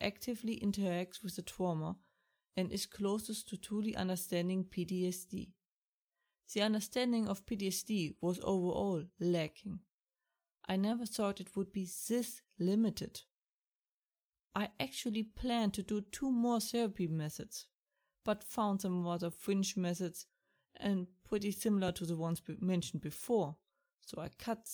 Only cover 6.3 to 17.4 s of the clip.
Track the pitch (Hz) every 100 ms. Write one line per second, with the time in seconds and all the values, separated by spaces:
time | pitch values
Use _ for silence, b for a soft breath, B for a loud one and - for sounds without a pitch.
6.3 | _ - 214 214 214 208 254 247 233 208
7.3 | 196 - 214 196 185 - 208 156 - 175
8.3 | 180 - 190 180 - 202 170 175 - 175
9.3 | 175 156 - 202 - - _ _ _ _
10.3 | _ _ _ - 190 208 233 233 - 202
11.3 | 196 190 196 196 202 180 - - 233 233
12.3 | - - - 180 208 220 - - - -
13.3 | _ _ _ _ _ _ _ _ _ _
14.3 | _ _ 196 208 - 262 - 247 220 220
15.3 | - 254 233 214 196 185 214 208 - 269
16.3 | 240 240 233 214 240 226 196 175 160 151
17.3 | -